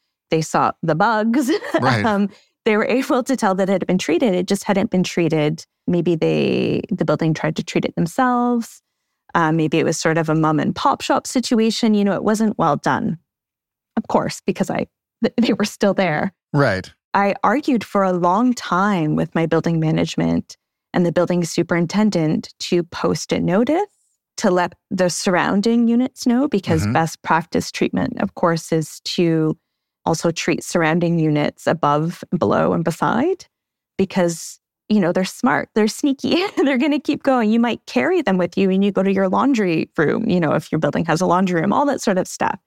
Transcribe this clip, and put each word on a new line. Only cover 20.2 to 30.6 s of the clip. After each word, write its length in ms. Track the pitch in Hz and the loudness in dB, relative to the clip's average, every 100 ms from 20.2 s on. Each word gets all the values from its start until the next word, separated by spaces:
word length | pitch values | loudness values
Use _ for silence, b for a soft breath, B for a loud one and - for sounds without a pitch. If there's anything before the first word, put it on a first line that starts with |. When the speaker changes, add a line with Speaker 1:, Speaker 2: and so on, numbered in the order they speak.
| 165 - - - _ _ _ | -2 -2 -4 -14 _ _ _
Speaker 1:
and 140 | 185 175 | -2 0
the 60 | |
building 320 | 170 170 180 | 2 0 0
superintendent 1080 | 165 - 170 170 170 202 214 180 156 - - - | -2 -2 -2 0 0 0 0 2 0 -2 -6 -12
to 220 | - 175 | -2 -2
post 480 | 170 - 170 170 - | -2 -4 -4 -4 -4
a 80 | 175 | -2
notice 480 | 170 185 247 330 415 _ _ _ _ - | 0 0 2 0 -2 _ _ _ _ -4
to 120 | 208 | 0
let 240 | 180 175 - _ | 2 0 -6 _
the 180 | 185 180 | -2 0
surrounding 800 | - 202 175 151 196 214 233 233 | 0 0 2 2 2 2 2 2
units 380 | 233 254 - 262 | 2 0 -2 0
know, 220 | 240 294 | 0 2
because 340 | 202 - 160 | -2 0 0
Speaker 2:
Mm-hmm. 100 | 104 | 2
Speaker 1:
best 300 | 143 165 - | 0 0 -4
practice 480 | - 160 185 175 - | -2 -2 0 -4 -4
treatment, 500 | - - - - - | -4 -2 0 -4 -4
of 140 | 202 | -6
course, 380 | - 175 165 - | -2 -2 -2 -2
is 280 | 165 151 - | -2 -2 -8
to 560 | - - 170 160 156 156 _ _ _ _ | -6 0 0 2 0 -4 _ _ _ _
also 260 | - 165 170 | -4 -2 -2
treat 320 | 165 - - | -2 -2 -2